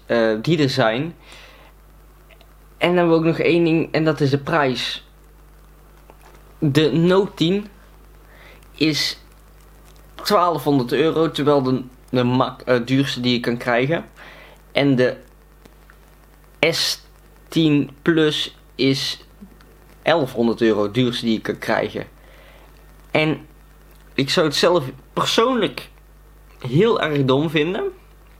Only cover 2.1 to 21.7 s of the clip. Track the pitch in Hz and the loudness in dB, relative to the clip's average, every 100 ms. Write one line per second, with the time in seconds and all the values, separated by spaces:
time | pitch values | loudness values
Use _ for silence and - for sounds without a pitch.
2.1 | - - - - - - - 165 175 175 | -20 -20 -20 -20 -20 -20 -4 0 2 4
3.1 | 165 165 156 135 170 165 160 - 151 160 | 2 2 0 2 2 2 0 0 -2 0
4.1 | 147 143 139 151 160 139 120 - - - | 0 0 0 0 0 0 -2 -6 -10 -14
5.1 | - - - - - - - - - - | -20 -20 -20 -20 -20 -20 -20 -20 -20 -20
6.1 | - - - - - 156 139 151 147 170 | -20 -20 -20 -20 -4 0 2 2 2 2
7.1 | 190 202 - 165 196 208 - - - - | 2 0 -2 0 0 -4 -16 -20 -20 -20
8.1 | - - - - - - - 156 139 - | -20 -20 -20 -20 -20 -20 -2 -2 0 -4
9.1 | - - - - - - - - - - | -8 -16 -20 -20 -20 -20 -20 -20 -20 -20
10.1 | - - 208 175 156 147 143 123 131 160 | -12 0 2 2 0 0 0 0 0 0
11.1 | 151 160 147 143 143 127 127 - - - | 0 -2 0 2 2 2 -2 -4 -16 -6
12.1 | 127 123 127 127 - - 123 120 135 139 | -2 0 0 0 -4 -2 -2 0 0 0
13.1 | 127 123 120 123 120 127 120 135 170 - | -4 -2 -2 -2 -4 -2 0 0 -2 -6
14.1 | - - - - - - - 143 123 123 | -18 -20 -20 -20 -20 -6 0 2 2 2
15.1 | - - - - - - - - - - | -2 -14 -20 -20 -20 -20 -20 -20 -20 -20
16.1 | - - - - - 156 156 - - - | -20 -20 -20 -20 -2 -2 0 -4 -6 -12
17.1 | - - - - 165 160 147 135 - - | -20 -20 -20 -4 0 2 2 0 -4 0
18.1 | 160 151 147 - - - - 135 139 - | 2 2 0 -8 -12 -16 -2 0 0 -4
19.1 | - - - - - - - - - - | -10 -16 -20 -20 -20 -20 -20 -20 -6 0
20.1 | 165 131 127 117 104 117 104 104 110 123 | 0 0 0 -2 2 2 2 0 0 -2
21.1 | 120 117 107 - - - | -2 -2 -2 -4 -6 -4